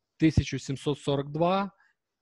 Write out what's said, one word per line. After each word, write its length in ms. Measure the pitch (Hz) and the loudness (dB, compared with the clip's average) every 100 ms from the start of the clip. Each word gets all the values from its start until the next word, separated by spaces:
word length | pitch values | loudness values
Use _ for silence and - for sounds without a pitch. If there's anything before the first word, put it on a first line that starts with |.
| _ _ | _ _
тысяча 420 | 160 - 143 131 | 4 4 0 -6
семьсот 400 | - 135 - 139 | -6 -6 -4 -4
сорок 320 | - 139 139 | -2 -2 -2
два, 420 | 151 170 190 196 - _ _ _ _ | 0 0 0 -2 -10 _ _ _ _